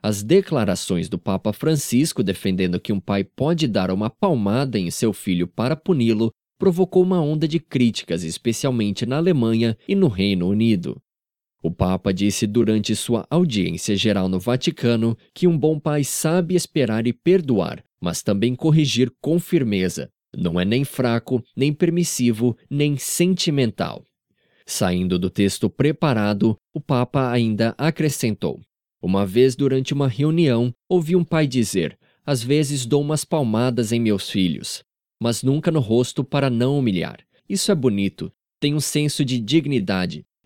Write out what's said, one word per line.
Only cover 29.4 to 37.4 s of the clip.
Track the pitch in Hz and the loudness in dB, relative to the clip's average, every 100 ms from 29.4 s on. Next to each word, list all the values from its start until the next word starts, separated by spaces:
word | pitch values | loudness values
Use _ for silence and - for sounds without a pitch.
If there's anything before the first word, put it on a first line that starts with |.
| 131 | 4
durante | 123 139 131 131 | 4 0 0 -2
uma | 139 139 | -2 -2
reunião, | 110 147 165 160 117 123 123 _ | 0 0 2 2 2 0 -4 _
ouvi | 180 156 | 0 2
um | 180 | 0
pai | 170 160 151 | 2 0 0
dizer: | 127 110 95 78 - _ _ | 0 0 0 -2 -6 _ _
'Às | - 135 | -4 -2
vezes | 120 147 143 143 120 | 2 0 0 -4 0
dou | 143 | 0
umas | 147 151 | 0 -4
palmadas | - 160 127 107 127 120 110 | -2 -2 0 0 0 0 0
em | 117 | 0
meus | 113 104 - | 2 0 -2
filhos, | 104 92 76 - - _ _ _ _ | 0 0 -2 -8 -14 _ _ _ _
mas | 117 117 | -4 -2
nunca | 131 143 165 | 0 0 0
no | 160 | 0
rosto | 110 113 123 - | 2 0 0 -4
para | 131 143 139 | -4 0 0
não | 117 127 143 | 0 0 0
humilhar. | 127 90 78 - _ _ | 0 0 -4 -10 _ _